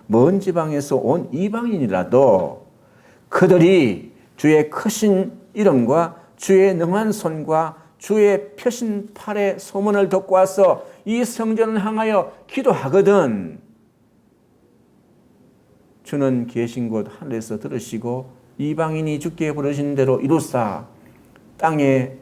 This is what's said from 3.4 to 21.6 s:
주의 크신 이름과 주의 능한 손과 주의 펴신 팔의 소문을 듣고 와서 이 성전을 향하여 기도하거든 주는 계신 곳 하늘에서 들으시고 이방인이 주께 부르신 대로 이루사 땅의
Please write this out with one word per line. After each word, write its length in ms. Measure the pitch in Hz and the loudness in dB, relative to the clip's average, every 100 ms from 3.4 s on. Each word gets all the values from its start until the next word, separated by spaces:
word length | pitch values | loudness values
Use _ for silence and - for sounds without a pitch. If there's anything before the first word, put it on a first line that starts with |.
| 180 175 170 185 120 85 - - _ - | 4 6 6 4 2 -2 -10 -20 _ -2
주의 320 | 151 156 151 | 2 4 2
크신 640 | - 214 - 214 185 - - - | -4 -6 0 2 2 -2 -8 -12
이름과 600 | - 196 135 117 160 165 - - _ | -2 2 2 2 0 0 -6 -20 _
주의 360 | - 190 196 | 2 4 4
능한 380 | 170 170 202 220 | 2 -2 -2 -2
손과 640 | - 165 156 143 160 160 - _ _ | -4 -6 -6 -2 -2 -2 -8 _ _
주의 540 | - 214 202 196 - - | -2 2 4 2 -2 -6
펴신 540 | 247 233 226 202 196 | -6 -4 -4 -6 -10
팔의 460 | - - 208 196 185 | -14 -8 -4 -2 -4
소문을 480 | - 196 208 202 185 | -8 -4 0 0 2
듣고 280 | 190 190 185 | 0 2 2
와서 500 | 190 202 185 - - - 202 | 4 4 2 2 -6 -12 -6
이 200 | 233 240 | -2 -2
성전을 580 | 233 226 220 226 220 | -4 -4 0 0 -2
향하여 480 | 214 214 220 202 170 - - | -2 -2 0 0 -2 -8 -10
기도하거든 1120 | 269 208 139 127 185 196 202 139 104 82 71 _ _ _ _ _ _ _ _ _ _ _ _ _ _ _ _ _ _ _ _ _ _ _ _ | -4 0 0 2 2 4 4 2 -2 -8 -14 _ _ _ _ _ _ _ _ _ _ _ _ _ _ _ _ _ _ _ _ _ _ _ _
주는 440 | - 147 135 123 120 | -10 -2 0 0 -2
계신 400 | 120 117 123 117 | -4 -4 -4 -4
곳 200 | 110 104 - | -4 -6 -12
하늘에서 400 | 143 113 107 107 | -10 -8 -8 -10
들으시고 720 | 139 127 - 113 120 127 131 - _ - | -8 -10 -8 -8 -8 -8 -10 -20 _ -8
이방인이 600 | 147 156 160 156 156 147 | -6 -4 -4 -4 -4 -4
주께 340 | 170 160 156 | -6 -4 -4
부르신 420 | 147 143 143 143 139 | -2 -4 -2 -2 0
대로 260 | 131 123 | 2 2
이루사 640 | 135 160 151 127 107 92 117 - - - _ _ _ | 2 0 0 -2 -2 -4 -12 -20 -20 -20 _ _ _
땅의 600 | - | -4